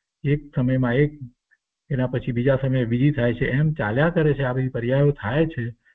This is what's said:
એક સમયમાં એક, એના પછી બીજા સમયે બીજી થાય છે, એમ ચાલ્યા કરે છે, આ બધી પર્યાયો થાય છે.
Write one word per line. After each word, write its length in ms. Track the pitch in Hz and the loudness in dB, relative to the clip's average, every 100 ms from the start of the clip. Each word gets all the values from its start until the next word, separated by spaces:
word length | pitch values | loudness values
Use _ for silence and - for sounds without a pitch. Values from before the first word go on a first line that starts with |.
| _ _ | _ _
એક 300 | 143 147 143 | -2 -2 -2
સમયમાં 400 | - 127 131 123 | 0 2 2 2
એક, 240 | 127 147 151 120 - _ _ _ _ - | 2 2 -2 -16 -20 _ _ _ _ -6
એના 160 | 135 127 | -4 -2
પછી 260 | 120 131 | -2 -4
બીજા 240 | 120 127 131 | 0 2 2
સમયે 280 | 135 131 | 2 0
બીજી 260 | 113 120 143 | 0 2 2
થાય 240 | 143 120 | 2 0
છે, 100 | 120 | 0
એમ 280 | 120 131 156 | -2 0 0
ચાલ્યા 380 | 151 107 120 165 | 0 -2 0 2
કરે 240 | 160 151 | 2 0
છે, 80 | 131 | 0
આ 100 | 131 | -2
બધી 160 | 131 131 | -2 -4
પર્યાયો 420 | 120 120 135 147 | -4 0 2 2
થાય 360 | 143 101 143 160 | 0 -2 0 -2
છે. 240 | 127 117 - _ | -4 -10 -12 _